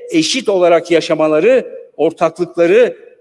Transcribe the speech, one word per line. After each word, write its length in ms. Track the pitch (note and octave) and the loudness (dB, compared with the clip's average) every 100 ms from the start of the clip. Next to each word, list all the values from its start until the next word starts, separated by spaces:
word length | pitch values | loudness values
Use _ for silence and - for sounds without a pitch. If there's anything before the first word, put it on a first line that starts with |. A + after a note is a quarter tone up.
| - | -4
eşit 380 | D#4+ D#4 C4 G#3+ | -2 -2 -4 -2
olarak 420 | G3 F3 E3+ E3 | 2 2 2 2
yaşamaları, 760 | E3 D#3 D#3 D#3 D3+ F#3 C4 - - - - | -2 0 -2 0 2 2 2 -2 -12 -16 -4
ortaklıkları 1000 | D#3+ D#3+ E3 E3 E3+ E3+ E3+ G#3 A3+ - - _ | -4 -2 -4 -2 -6 0 2 4 2 -2 -18 _